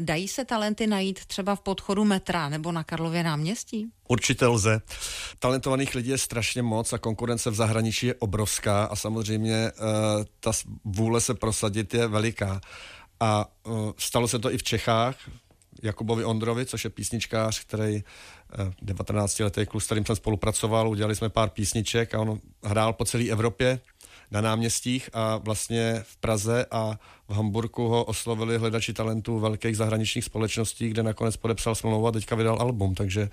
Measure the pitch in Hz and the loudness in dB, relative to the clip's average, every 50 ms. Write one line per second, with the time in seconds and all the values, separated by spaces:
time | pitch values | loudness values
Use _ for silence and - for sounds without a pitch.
0 | 165 160 156 160 190 202 - - 254 - 247 220 208 214 214 - 226 214 208 190 | -2 0 0 0 -2 -2 -4 -6 -4 -2 0 0 0 0 0 0 2 2 2 2
1 | 190 190 185 - - - - - 190 196 202 190 - 196 190 - - - 196 202 | 2 0 -2 -4 -8 -8 -6 -2 0 0 -2 -2 -2 -4 -4 -2 -2 0 2 4
2 | 214 208 196 185 - - 180 175 156 139 151 156 156 175 170 165 151 - 170 160 | 4 4 4 4 2 0 -2 0 0 -2 -2 -4 -4 -4 -4 -4 -4 -4 -4 -2
3 | 165 165 165 175 165 170 151 147 151 170 226 - - - - 214 214 233 - _ | -2 0 0 0 0 0 0 0 0 -2 -2 -4 -6 -6 -6 -6 -6 -8 -10 _
4 | _ - 120 - - - 135 - 135 120 120 113 95 110 110 110 - - - - | _ 0 0 2 2 0 2 4 6 6 6 6 4 4 4 2 0 -4 -10 -10
5 | - - - - - - - - - 127 131 131 - 139 131 131 139 131 - 131 | -10 -8 -8 -10 -10 -12 -6 -2 0 2 2 2 2 2 2 2 2 0 -2 -2
6 | 117 127 135 127 - - 113 117 107 - - 127 120 117 110 110 110 - 123 - | -2 0 -2 -2 -2 -2 -2 -2 -2 -2 0 0 0 2 2 0 0 0 -2 -2
7 | - 117 107 - 120 117 117 113 - 127 107 104 117 107 110 113 110 113 104 - | -2 -2 -2 0 0 0 0 0 0 0 2 2 2 4 4 2 2 2 0 0
8 | 123 123 - - 117 101 95 107 107 98 - - - 110 101 101 107 - 107 - | 0 0 0 0 -2 -2 0 0 0 0 -2 0 2 2 4 4 2 2 -2 -4
9 | - 107 110 113 110 107 110 110 110 113 110 110 113 110 - - 107 110 107 107 | -4 -2 -2 -2 -2 0 0 0 0 2 2 2 0 0 -2 -2 -2 0 2 2
10 | 107 107 107 107 104 - - _ - 113 107 - - - 107 - - 110 92 107 | 2 2 2 0 -2 -4 -10 _ -2 -2 -2 -2 -4 -8 -12 -10 -8 -4 -2 0
11 | 113 113 117 117 - - 117 - - 110 107 - 117 107 98 113 107 - - 117 | 2 2 4 2 2 0 -2 -2 -2 -2 0 0 0 0 0 -2 -2 0 0 2
12 | 117 113 104 107 107 117 107 - 104 98 95 95 - - - - - - - - | 2 2 2 2 0 0 0 -2 -2 -2 -2 -4 -8 -12 -16 -18 -18 -18 -20 -20
13 | - - _ - 117 110 107 104 104 - _ _ - 110 117 110 107 104 - - | -20 -20 _ 0 2 4 4 2 2 -2 _ _ -10 -6 -4 -2 -2 -4 -4 -4
14 | - - - 117 120 117 - 117 107 135 135 127 - - 120 107 - 120 113 113 | -4 -2 0 2 2 2 0 -2 -2 -2 -2 -2 -2 -2 -2 0 2 2 2 4
15 | 117 127 135 - - - - - - _ _ _ _ _ - - - 110 104 - | 2 0 -2 -6 -12 -18 -18 -20 -20 _ _ _ _ _ -16 -8 -6 -6 -6 -4
16 | 113 110 117 113 113 113 113 110 113 117 117 120 131 - - 113 - 107 - - | -4 -2 -2 0 0 0 0 0 0 0 -2 -2 -4 -4 -6 -6 -6 -6 -6 -6
17 | 104 - - 110 - - - 110 110 110 107 - - - - 107 110 107 104 104 | -6 -4 -4 -4 -4 -2 -2 0 0 0 -2 -4 -6 -6 -4 -2 0 0 0 -2
18 | 101 - - - - - - - - - - - 98 95 92 - - 98 95 90 | -4 -8 -14 -20 -20 -20 -20 -20 -20 -12 -8 -6 -6 -6 -6 -6 -6 -6 -6 -4
19 | 98 - 107 110 101 98 - - 110 101 - - 107 - - 107 - - 110 107 | -4 -2 0 0 0 0 0 0 0 0 0 0 -2 0 -2 -4 -2 0 0 0
20 | 104 - 113 - - - 107 95 - 110 104 - - 107 110 113 110 113 107 101 | 0 0 -2 0 0 0 0 2 2 0 0 0 0 2 4 4 4 2 2 2
21 | 107 104 107 - 90 90 - 117 110 98 - - 101 - - 117 104 - - 117 | 2 0 0 0 -2 0 2 2 2 2 2 -2 -2 0 0 0 0 2 2 0
22 | 117 - - 110 110 110 110 104 - - - _ - 107 104 110 110 113 113 - | 0 2 0 0 0 0 -2 -4 -8 -12 -20 _ -4 0 2 2 2 2 2 0
23 | - - - 117 120 101 113 104 110 117 - - 131 127 131 123 - _ _ _ | -2 0 0 0 0 0 2 2 2 0 2 2 2 2 2 0 -4 _ _ _
24 | - - - - - - 107 104 110 113 110 113 117 117 - - - 120 127 131 | -20 -20 -20 -20 -12 -4 -2 0 2 2 2 2 2 0 0 -2 0 -2 -2 -2
25 | - - - 113 110 110 92 95 98 107 107 - - - 117 117 113 113 113 113 | -4 -4 -4 -2 0 0 0 -2 -2 -2 -4 -2 -2 -2 0 0 2 2 0 -2
26 | 104 - - - - 117 110 107 101 113 117 123 123 - - 113 110 110 110 - | -6 -10 -10 -4 -2 0 0 0 2 2 2 2 0 0 0 0 0 -2 -2 -6
27 | - - - - _ - 104 104 110 104 98 113 113 113 - - 120 113 117 117 | -10 -16 -20 -20 _ -4 -2 0 0 0 0 0 -2 -2 -2 -2 0 2 2 2
28 | 117 - 107 - - 117 113 110 113 113 117 113 113 113 107 113 - - 104 - | 2 0 -2 -4 -4 -4 -2 -2 0 0 0 0 0 0 0 0 -2 -2 -2 -2
29 | 110 110 110 110 101 113 113 110 107 110 107 104 - 113 110 104 113 110 110 110 | -2 -2 -2 -2 -2 -2 0 0 0 0 0 0 0 -2 0 0 2 2 2 2
30 | 110 107 - 123 - - - 107 113 104 - 117 110 - - - 117 113 107 113 | 0 0 -2 -2 -4 -4 -2 -2 0 0 0 0 -2 -2 -2 -2 -2 -2 0 0
31 | 113 113 107 - 120 113 107 - - 113 113 - - 120 110 - - 113 110 110 | 0 0 0 0 0 -2 -2 0 -2 -2 -2 0 0 0 0 0 0 2 2 2
32 | 113 117 113 110 101 - 120 110 113 113 113 113 120 123 120 104 98 95 92 - | 2 2 2 0 -2 -2 0 2 2 2 4 2 2 0 2 2 0 0 2 0
33 | 104 95 92 107 104 101 | -2 0 0 0 0 -2